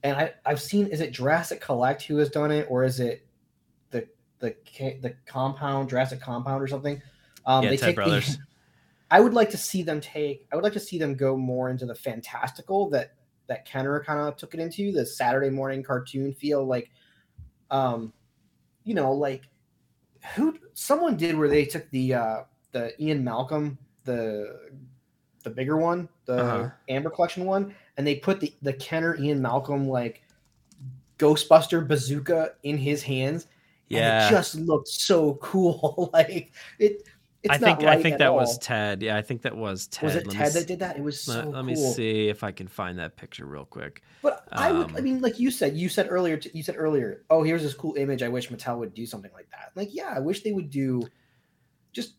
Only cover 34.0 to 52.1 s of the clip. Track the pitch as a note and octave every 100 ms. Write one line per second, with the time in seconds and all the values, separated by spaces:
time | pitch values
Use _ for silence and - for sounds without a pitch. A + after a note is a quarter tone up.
34 | A2+ A2 G#2+ G#3 D#3 D#3 E3 D#3 - -
35 | - F3+ D3+ C#3+ - F#3+ F3+ - D3 -
36 | E3+ E3 D#3+ F3 - - - - G#3 -
37 | - _ _ _ - C#3+ A3+ D#3 D#3 D#3
38 | D#3+ C#3+ C3+ C3 A#2+ A#2 - A2+ G#2 G2
39 | A2 G#2+ G#2+ A#2+ B2+ A2+ G#2+ F#2+ - -
40 | D#3 E3 - G2+ D3 D#3+ E3 F3+ F#3 C#3+
41 | D3 C#3 - A#2 D3 C3+ C3 D#3 C3+ A#2+
42 | A2 A2 G#2+ G#2 G#2 F#2 F#2 - F#2 F2+
43 | D#2+ - - - C#2 C#2+ C#2+ - D2 -
44 | _ _ C#4+ C#4+ - - E4+ E4+ - -
45 | C4 C4 B3+ A3+ B3 B3+ D3 D3+ F3+ -
46 | F#3 F3+ F3 D#3 - D#3+ D3 - D#3 D3
47 | A#2 - _ D#3+ D#3+ E3+ D3+ C3+ D3+ D3
48 | C#3 C3 B2 B2 B2 A#2+ - A#2+ A2+ G#2
49 | A2+ G#2+ G2 F2+ - - - F#3 G3+ C#4+
50 | F#4+ F3 C#3+ G3 G#3+ G3+ D#3 C#3 C3+ B2+
51 | A#2 _ _ _ _ _ _ _ _ -
52 | A#3